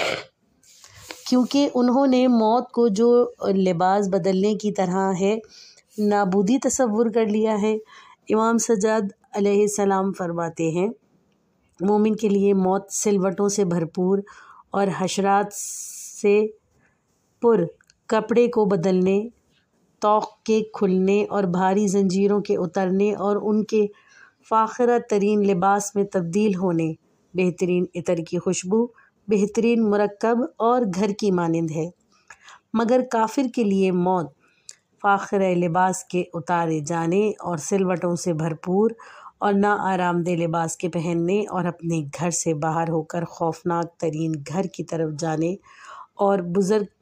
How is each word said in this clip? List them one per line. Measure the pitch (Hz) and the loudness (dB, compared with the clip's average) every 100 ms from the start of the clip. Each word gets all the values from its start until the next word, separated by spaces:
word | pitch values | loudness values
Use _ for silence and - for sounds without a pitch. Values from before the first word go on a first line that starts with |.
| - - - _ _ _ _ - - - - - - | -2 -4 -10 _ _ _ _ -20 -20 -20 -20 -14 -2
क्योंकि | 254 247 277 285 | 0 2 2 2
उन्होंने | 247 247 247 277 254 254 | 2 2 4 4 4 4
मौत | 233 220 240 247 | 4 4 2 0
को | - 240 | 0 2
जो | 196 233 240 240 - 190 | 4 4 4 4 -2 -2
लिबास | 190 185 170 185 202 202 | 0 2 2 2 2 2
बदलने | 190 175 190 208 202 | 0 0 0 0 0
की | 208 | -4
तरह | 196 185 185 190 180 | -2 -2 0 0 0
है | 196 220 - - - - _ - | 0 -2 -6 -20 -20 -20 _ -4
नाबूदी | 208 208 202 196 196 269 | 0 2 2 2 2 2
तसव्वुर | 269 - 240 208 233 | 0 0 0 2 0
कर | 220 220 | 2 0
लिया | 214 220 214 | 0 0 0
है। | 214 214 - - - _ - | 0 -2 -6 -20 -20 _ -2
इमाम | 214 226 226 | 2 2 2
सज्जाद | 220 226 220 220 202 - _ 208 | 0 0 2 0 -2 -8 _ -2
अलैहिस्सलाम | 202 202 208 208 202 190 196 | 2 4 2 2 0 2 0
फरमाते | 180 180 170 170 165 165 | -4 -6 -4 -6 -2 -2
हैं, | 160 196 240 _ _ _ _ _ _ _ - | 0 -2 -4 _ _ _ _ _ _ _ -6
मोमिन | 190 208 214 214 | 0 2 2 0
के | 220 | 0
लिए | 196 196 | 2 2
मौत | 196 185 190 196 | 2 2 0 -2
सिलवटों | - 214 202 190 175 202 | -4 0 0 0 0 -2
से | 202 190 | 0 0
भरपूर | 175 165 - 185 196 202 - - - _ | 0 -4 -2 0 0 -2 -14 -20 -20 _
और | 190 196 | -2 -2
हशरात | 147 185 - 196 196 208 | -2 -4 -2 0 0 0
से | - - - - - - - 202 208 214 214 _ _ _ _ _ _ _ - | -6 -12 -12 -14 -16 -18 -4 2 2 2 -4 _ _ _ _ _ _ _ -2
पुर | 233 220 170 - _ _ - | 2 2 0 -6 _ _ -4
कपड़े | 220 214 233 240 | -2 0 2 2
को | 233 208 | 2 2
बदलने, | 196 185 185 185 196 226 - _ _ _ _ _ - | 2 2 2 2 0 -2 -12 _ _ _ _ _ -4
तौक | 214 214 208 - - | 2 2 0 -10 -2
के | 220 214 - | 0 0 -2
खुलने | 196 185 190 202 | 0 2 2 2
और | 208 202 190 | 0 -2 -2
भारी | 175 190 196 208 | 0 0 2 2
जंजीरों | 202 196 185 202 202 | 2 0 2 2 0
के | 202 202 | 0 -2
उतरने | 175 196 190 190 208 | -2 -2 -2 0 0
और | 202 190 202 | 0 -2 -2
उनके | 214 214 214 220 208 - _ - - _ - | 0 -2 0 0 0 -4 _ -20 -20 _ -2
फाखरा | 220 220 220 240 240 | 0 0 0 0 0
तरीन | 233 208 202 214 | 0 0 2 2
लिबास | 202 190 196 202 202 202 | 2 2 2 0 -2 -2
में | 202 | -2
तब्दील | 190 170 208 214 185 | -2 -2 0 0 0
होने, | 190 170 160 160 _ _ _ | -2 0 -2 -4 _ _ _
बेहतरीन | 175 185 165 180 180 185 180 | -2 -2 0 0 0 -2 -6
इतर | 165 175 | -2 -2
की | 165 175 | -2 -4
खुशबू, | 185 175 180 220 240 _ _ _ - | -2 -4 -2 0 0 _ _ _ -2
बेहतरीन | 208 202 214 226 233 | 0 0 0 2 2
मरकब | 214 202 208 202 220 233 262 - | 2 2 0 0 0 0 -2 -2
और | 226 247 233 | 0 2 0
घर | 180 208 | -2 -2
की | 208 214 | 0 0
मानंद | 180 170 165 165 | 0 0 0 -2
है। | 151 165 - _ _ _ - - - _ 220 | -4 -6 -8 _ _ _ -20 -20 -20 _ -2
मगर | 226 254 | 2 2
काफिर | 254 226 220 - 262 | 2 0 0 0 -2
के | 247 | 0
लिए | 214 190 190 | 0 2 2
मौत | 180 180 185 147 _ _ _ _ - _ _ | 2 2 0 -2 _ _ _ _ -20 _ _
फाखरा | 202 196 202 202 190 | 0 0 0 0 0
लिबास | 175 180 165 185 180 - | 0 0 2 2 0 -4
के | 180 175 | -6 -4
उतारे | 170 165 175 170 160 | -8 -4 -2 0 -2
जाने | 147 170 165 185 214 | -4 -4 0 0 0
और | - 175 170 | -2 -6 -6
सिलवटों | - 196 185 175 175 170 | -4 -2 0 -2 -2 -4
से | 185 | -4
भरपूर | 160 165 160 - 185 220 226 - - - - | -2 -4 -6 -2 0 0 -2 -18 -20 -20 -6
और | 202 | -2
ना | 196 208 | 2 2
आरामदेह | 208 185 185 180 175 170 170 | 0 0 0 0 0 -2 -2
लिबास | 170 165 165 - | -2 -2 -4 -6
के | 180 | -6
पहनने | 170 160 170 170 202 | -4 -4 -2 0 -2
और | 208 180 175 | -2 -4 -4
अपने | 165 170 165 | -6 -4 -4
घर | 143 - 170 | -4 -6 -4
से | 170 165 | -4 -4
बाहर | 156 160 160 165 | -2 -2 -2 -2
होकर | 165 156 175 170 | -4 -4 -6 -8
खौफनाक | - 165 156 180 170 165 - | -6 -6 -4 -4 -4 -4 -6
तरीन | 165 151 160 | -6 -4 -4
घर | 156 143 160 196 | -6 -6 -6 -6
की | - | -8
तरफ | 160 165 160 151 | -8 -6 -6 -4
जाने | 165 156 165 196 _ - - - - - | -4 -2 -2 -4 _ -20 -20 -20 -16 -2
और | 202 196 | 0 0
बुजुर्ग | 175 180 190 214 196 _ | 0 0 2 0 -2 _